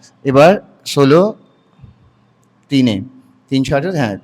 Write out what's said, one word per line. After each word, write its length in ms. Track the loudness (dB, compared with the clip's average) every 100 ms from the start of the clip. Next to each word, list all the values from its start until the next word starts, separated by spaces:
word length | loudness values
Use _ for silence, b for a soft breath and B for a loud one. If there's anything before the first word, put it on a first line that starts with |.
| b b
এবার 280 | -2 4 4 2 -6 _ -8
ষোলো 360 | 0 2 2 0 -4 _ _ _ _ -20 _ _ _ _ _ _ _ _
তিনে, 260 | 0 0 -2 -8 -20 _ _ _
তিনশো 220 | -4 -2
আঠারো, 180 | -4 -4 -4
হ্যাঁ, 140 | -4 -6